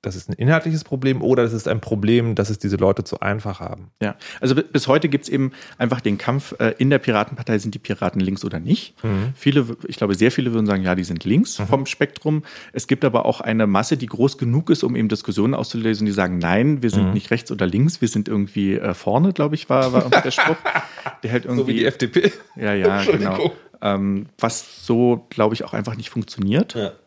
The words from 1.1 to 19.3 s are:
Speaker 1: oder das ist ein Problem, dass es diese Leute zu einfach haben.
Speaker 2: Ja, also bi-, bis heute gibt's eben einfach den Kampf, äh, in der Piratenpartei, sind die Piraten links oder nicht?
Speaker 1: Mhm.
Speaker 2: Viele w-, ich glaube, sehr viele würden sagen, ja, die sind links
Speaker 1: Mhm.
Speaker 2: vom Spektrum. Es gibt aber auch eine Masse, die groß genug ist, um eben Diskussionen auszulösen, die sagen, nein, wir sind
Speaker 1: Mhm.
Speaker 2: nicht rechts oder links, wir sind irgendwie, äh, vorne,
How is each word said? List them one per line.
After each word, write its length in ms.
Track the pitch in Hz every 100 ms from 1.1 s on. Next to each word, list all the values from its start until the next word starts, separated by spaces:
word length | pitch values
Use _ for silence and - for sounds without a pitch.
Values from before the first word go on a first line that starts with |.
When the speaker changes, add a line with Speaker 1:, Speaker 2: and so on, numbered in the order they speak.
| 131
Speaker 1:
oder 220 | - 127
das 100 | 117
ist 120 | 113 -
ein 140 | 110
Problem, 540 | - 104 104 120 117
dass 160 | 110 104
es 80 | 104
diese 180 | 104 95
Leute 280 | 92 101
zu 160 | - -
einfach 400 | 98 104 104 92
haben. 300 | 87 98 95 _
Speaker 2:
Ja, 140 | 107 - - -
also 160 | 127
bi-, 80 | 131
bis 240 | - 147 -
heute 220 | 147 160
gibt's 220 | 143 -
eben 220 | 139 135 - - -
einfach 240 | 120 123
den 160 | 110 101
Kampf, 360 | - 135 - -
äh, 140 | 113 -
in 140 | 131
der 80 | 139
Piratenpartei, 580 | - 107 107 127 120 110
sind 180 | 107
die 40 | -
Piraten 420 | - 101 95 98
links 240 | 92 95
oder 160 | 104 87
nicht? 420 | 87 196 - _
Speaker 1:
Mhm. 300 | 113 95 117
Speaker 2:
Viele 320 | 135 143 143 117
w-, 80 | 117 -
ich 100 | -
glaube, 180 | 104
sehr 160 | 95 113
viele 220 | - 123
würden 140 | 113 107
sagen, 160 | 98
ja, 120 | 92
die 100 | 92
sind 200 | 90 80
links 340 | - 135 247 -
Speaker 1:
Mhm. 80 | 101
Speaker 2:
vom 180 | 139 131
Spektrum. 560 | - 151 - 156 151 - - -
Es 120 | 131 -
gibt 160 | 131
aber 220 | 139 113
auch 160 | - 113
eine 260 | - 113 107
Masse, 300 | 98 110 147
die 80 |
groß 320 | 120 - 135 -
genug 320 | 120 131 -
ist, 160 | 165
um 100 | 123
eben 140 | 123 110
Diskussionen 460 | 107 - 95 110
auszulösen, 500 | 139 - 117 113 104
die 80 | 107
sagen, 240 | 98 90 90
nein, 460 | 85 98 135 143
wir 80 | 120
sind 160 | 98 95
Speaker 1:
Mhm. 60 |
Speaker 2:
nicht 160 | 98 -
rechts 200 | 117 -
oder 160 | - 92
links, 360 | 98 156 -
wir 60 | 107
sind 200 | 110 104
irgendwie, 460 | 107 98 104 98
äh, 180 | 95 -
vorne, 400 | - - 117 185